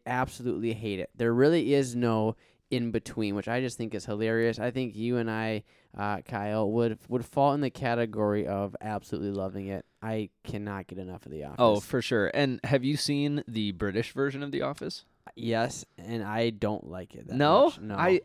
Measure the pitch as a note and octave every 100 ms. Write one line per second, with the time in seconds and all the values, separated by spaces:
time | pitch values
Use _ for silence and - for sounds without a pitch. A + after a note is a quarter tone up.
0 | - B2+ B2+ - B2 F2+ A2+ A2 A2 F#2+
1 | - - A#2 A#2+ C#3+ E3+ A#2+ C#3 C3 A#2+
2 | A#2+ A2+ A2 A2 _ _ - B2+ A#2 A2+
3 | - - G#2+ G2+ G#2 B2 C3 - A2+ G2+
4 | G#2 G#2 A2 A2+ A#2 A2+ A#2+ B2+ B2 G#2+
5 | A#2 B2 A2+ A2 A2 G#2+ - _ _ -
6 | G#2 G2 - G#2+ G#2 A2 G#2 A#2 A#2 A2
7 | - A#2+ A2+ - C#3+ C#3+ C3+ - B2+ A#2
8 | A2+ G#2+ G#2 G#2 G2 G2 G2+ - G#2+ G#2
9 | - G#2+ G2+ G2 F#2+ G2 G2 G2 - -
10 | A2 A2 G#2+ _ - G#2 G#2 G2 F#2 F#2
11 | F#2 F2+ - D2+ C#2+ D#2 A#2+ G#2 - B2+
12 | - A#2 G2 - C#3 B2 A2+ C#3 C3 D3
13 | - C#3+ D3 D3 - A2 G#2 F2 G2+ G2
14 | A2+ C3+ C#3 C#3 C#3+ C3+ C3+ D3 D#3+ -
15 | - _ - - A#2 A2+ B2 - - -
16 | F#2 A#2 G2+ A2 A#2 G#2+ G#2 G#2+ - F#2
17 | F2+ - - B2+ D3 G3 D4+ - G#2+ G2+
18 | F3 F#3